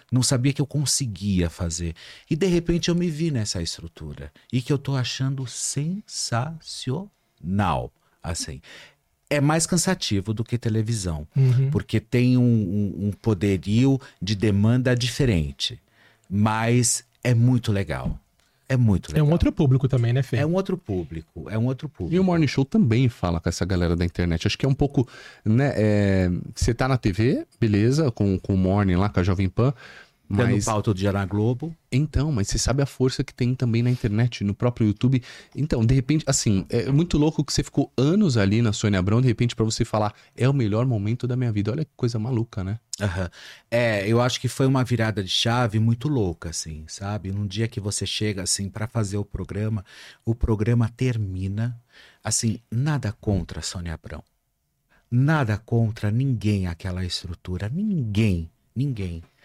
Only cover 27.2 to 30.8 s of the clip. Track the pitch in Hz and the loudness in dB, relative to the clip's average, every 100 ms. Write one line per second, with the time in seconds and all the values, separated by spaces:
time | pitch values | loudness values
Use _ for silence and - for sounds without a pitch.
27.2 | 120 254 - _ 117 104 113 147 147 - | 2 0 -4 _ 2 4 4 2 0 2
28.2 | 101 92 - 95 92 101 98 90 101 95 | 0 0 0 2 4 4 4 2 2 2
29.2 | 92 92 95 - 127 - - - - _ | 0 2 0 0 0 -2 -12 -20 -20 _
30.2 | - 101 120 104 107 107 | -4 0 2 2 0 0